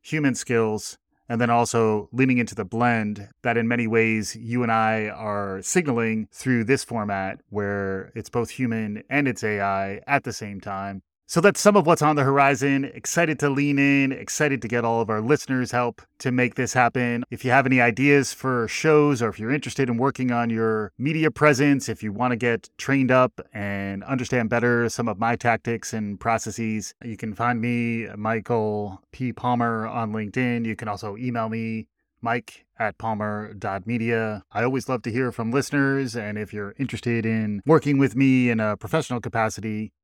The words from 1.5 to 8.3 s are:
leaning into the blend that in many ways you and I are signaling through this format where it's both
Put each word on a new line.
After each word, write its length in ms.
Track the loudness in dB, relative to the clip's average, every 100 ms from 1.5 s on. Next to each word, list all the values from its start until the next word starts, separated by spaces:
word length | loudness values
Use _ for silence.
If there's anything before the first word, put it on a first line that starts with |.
| 4 4 4 4 2 -2
leaning 260 | 0 2 2
into 160 | 0
the 120 | -6
blend 640 | -6 0 2 2 -2 -6 -12 _
that 120 | 0
in 100 | 0
many 220 | 0 0 2
ways 480 | 2 4 2 -4
you 260 | -10 -4 -2
and 80 | 2
I 340 | 2 2 0 -4
are 540 | -6 -4 -4 -4 -6
signaling 640 | -2 0 0 0 0 -2 -6
through 320 | -6 0 0
this 180 | 2 0
format 560 | 0 -6 -4 -4 -4 -8 _
where 600 | -6 -4 -2 -4 -6 -8
it's 160 | -12
both 200 | -6